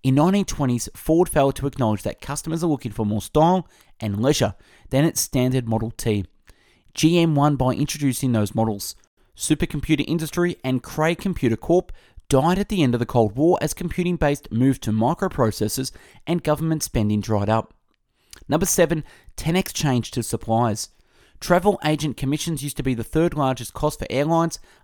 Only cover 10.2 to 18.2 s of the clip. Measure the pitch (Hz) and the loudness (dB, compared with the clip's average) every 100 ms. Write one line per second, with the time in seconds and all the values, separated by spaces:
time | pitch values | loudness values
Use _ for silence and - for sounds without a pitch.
10.2 | 156 - 175 - 131 127 - - 156 170 | -4 -2 -2 -2 -4 -4 -4 -2 -2 0
11.2 | 196 175 127 113 - 170 - - _ - | -4 0 0 -2 2 2 2 -16 _ -20
12.2 | - 131 156 185 202 202 139 120 117 123 | 0 2 4 2 0 0 2 2 0 2
13.2 | 110 110 160 180 151 - 175 - 180 175 | 2 2 2 2 0 -4 -8 -4 -2 0
14.2 | 151 143 - 113 131 131 - 110 117 165 | 0 0 -4 2 2 2 -2 0 0 0
15.2 | 190 - 113 - - - 127 - - - | -4 2 0 2 -2 -2 -6 -10 -20 -20
16.2 | - 170 - 151 160 160 - - 104 107 | -4 -2 0 -2 0 -2 -2 -2 0 0
17.2 | 104 107 101 113 - _ _ _ _ _ | 0 -2 2 0 0 _ _ _ _ _